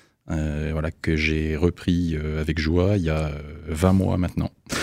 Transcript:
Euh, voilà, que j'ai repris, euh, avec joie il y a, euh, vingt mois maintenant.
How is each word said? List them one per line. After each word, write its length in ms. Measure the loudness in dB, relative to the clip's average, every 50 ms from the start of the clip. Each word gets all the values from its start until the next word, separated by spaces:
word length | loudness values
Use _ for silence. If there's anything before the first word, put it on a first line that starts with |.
| _ _ _ _ _ -6
Euh, 380 | -4 -2 -2 -2 -2 -2 -4 -2
voilà, 180 | -2 -2 -4 -4
que 280 | -6 -4 -2 0 0
j'ai 400 | 2 2 0 0 0 0 -2 0
repris, 580 | 0 0 0 0 0 0 0 2 2 0 0 -2
euh, 240 | -2 -2 -2 -2 -2
avec 200 | -2 -2 -2 0
joie 360 | 0 2 4 4 4 4 4
il 80 | 2 2
y 60 | 0
a, 160 | 0 0 0
euh, 160 | -2 -4 -8 -10 -12 -14 -14 -10
vingt 240 | -8 -2 2 4 4
mois 260 | 6 4 4 2 0
maintenant. 320 | 0 -2 -2 -2 -4 -4 -4 -8 _ _ -8 -6 -6